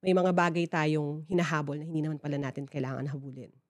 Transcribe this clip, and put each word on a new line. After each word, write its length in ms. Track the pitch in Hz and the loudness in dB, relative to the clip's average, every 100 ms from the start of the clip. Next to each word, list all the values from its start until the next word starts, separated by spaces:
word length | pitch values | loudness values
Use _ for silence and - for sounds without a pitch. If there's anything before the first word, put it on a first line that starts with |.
| 185 | 4
May 80 | |
mga 160 | 185 185 | 4 6
bagay 400 | 180 175 170 170 | 4 4 2 0
tayong 560 | 165 151 151 147 151 156 | 2 2 2 0 -6 -2
hinahabol 560 | 180 165 156 147 143 | 0 2 0 -2 -4
na 40 | 156 | -4
hindi 160 | 160 151 | -2 -2
naman 160 | 151 | -4
pala 160 | 147 143 | -4 -4
natin 320 | 139 135 139 | -4 -6 -8
kailangan 400 | 147 131 131 143 | -6 -4 -4 -6
habulin. 400 | 139 139 131 120 _ _ | -8 -10 -14 -16 _ _